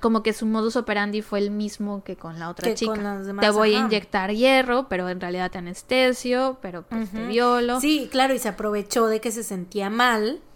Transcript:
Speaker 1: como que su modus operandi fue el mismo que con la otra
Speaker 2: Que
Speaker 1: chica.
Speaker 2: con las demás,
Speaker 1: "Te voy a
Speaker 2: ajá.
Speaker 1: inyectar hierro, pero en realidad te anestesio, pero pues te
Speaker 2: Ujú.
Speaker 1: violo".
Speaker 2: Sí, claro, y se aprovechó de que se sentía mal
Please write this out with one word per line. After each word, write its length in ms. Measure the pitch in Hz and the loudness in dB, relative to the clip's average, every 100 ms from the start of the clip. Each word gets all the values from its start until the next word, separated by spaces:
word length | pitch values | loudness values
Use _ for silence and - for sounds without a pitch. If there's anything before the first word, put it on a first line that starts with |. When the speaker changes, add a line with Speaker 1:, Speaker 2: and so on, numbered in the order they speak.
Speaker 1:
como 220 | 233 220 | 0 2
que 100 | 220 | 0
su 140 | 214 220 | -2 -2
modus 300 | 220 220 247 | 0 0 -2
operandi 440 | 233 208 208 214 | -2 -2 0 -4
fue 200 | 208 202 | -4 -2
el 100 | 202 | -2
mismo 520 | 208 208 - 202 202 | -2 -6 -6 -8 -8
que 120 | - 185 | -10 -12
con 220 | 165 165 | -12 -10
la 100 | 170 | -10
otra 200 | 175 247 | -4 -4
Speaker 2:
Que 60 | |
Speaker 1:
chica. 180 | 214 220 | -2 -2
Speaker 2:
con 80 | 214 | -2
las 220 | 202 202 196 | -4 -6 -6
demás, 180 | 196 | 2
Speaker 1:
"Te 60 | 214 | 4
voy 240 | 208 214 | 6 4
a 40 | 208 | 4
Speaker 2:
ajá. 80 | 262 | 2
Speaker 1:
inyectar 440 | 208 185 202 190 | 0 0 -2 0
hierro, 560 | 214 254 262 254 240 262 | 2 6 6 4 0 0
pero 200 | 185 180 | -4 -4
en 120 | 180 | -6
realidad 300 | 180 180 180 | -6 -4 -4
te 80 | 190 | -6
anestesio, 1000 | 175 175 - 254 254 247 247 247 262 262 | -10 -12 -2 2 4 2 0 0 0 -4
pero 200 | 196 175 | -10 -12
pues 260 | 165 226 214 | -8 -6 -6
te 80 | 214 | -6
Speaker 2:
Ujú. 80 | 226 | -2
Speaker 1:
violo". 520 | 226 247 240 240 247 | 2 4 4 2 2
Speaker 2:
Sí, 280 | 285 302 240 | 2 2 0
claro, 220 | 262 269 | 2 2
y 40 | 262 | 2
se 100 | 220 | -2
aprovechó 600 | 190 214 208 202 - 226 | -4 -2 -2 -2 2 2
de 120 | 220 | 2
que 120 | 233 | -2
se 100 | 220 | -6
sentía 480 | 220 190 175 208 196 | -6 -6 -6 -4 -4
mal 500 | 226 247 220 214 320 - | 2 2 4 0 -4 -10